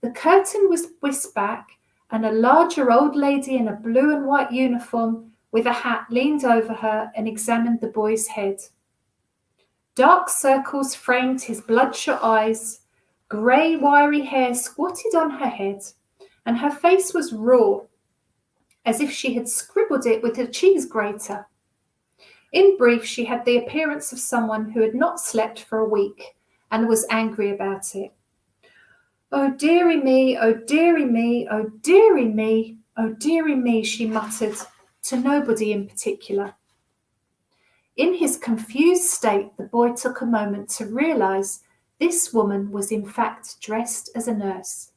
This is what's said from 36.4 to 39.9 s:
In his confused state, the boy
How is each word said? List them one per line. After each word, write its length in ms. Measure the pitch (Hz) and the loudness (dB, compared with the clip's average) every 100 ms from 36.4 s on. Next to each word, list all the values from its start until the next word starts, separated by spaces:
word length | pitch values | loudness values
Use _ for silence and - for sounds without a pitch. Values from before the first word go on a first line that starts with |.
| 202 - _ _ _ _ _ _ _ _ _ _ _ _ _ - | -6 -12 _ _ _ _ _ _ _ _ _ _ _ _ _ -2
In 160 | 311 | 0
his 240 | 370 302 - | 2 0 -2
confused 640 | - 220 - 262 330 359 | -4 -6 -6 2 4 4
state, 520 | - - 226 202 196 _ | 2 0 0 0 -2 _
the 60 | |
boy 300 | - 233 240 | -6 0 2